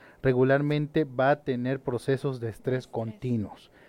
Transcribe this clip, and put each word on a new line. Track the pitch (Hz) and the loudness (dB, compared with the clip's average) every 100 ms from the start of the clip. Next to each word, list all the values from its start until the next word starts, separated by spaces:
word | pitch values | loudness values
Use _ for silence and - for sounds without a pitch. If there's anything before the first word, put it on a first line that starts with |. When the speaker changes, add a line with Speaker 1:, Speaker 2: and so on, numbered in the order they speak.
| - - | -20 -2
Speaker 1:
regularmente | 135 123 131 139 147 151 147 160 | 2 4 4 4 2 -2 0 -2
va | 147 123 131 | -2 0 2
a | 147 | 2
tener | - 123 123 135 | -2 -4 -2 -4
procesos | 135 120 - 135 143 127 | -4 -4 -2 -2 -2 -6
de | 117 | -8
estrés | 101 131 127 | -6 -4 -4
Speaker 2:
Estrés. | - | -4
Speaker 1:
continuos. | 113 113 107 123 117 98 - - _ | -6 -6 -6 -2 -2 -2 -10 -20 _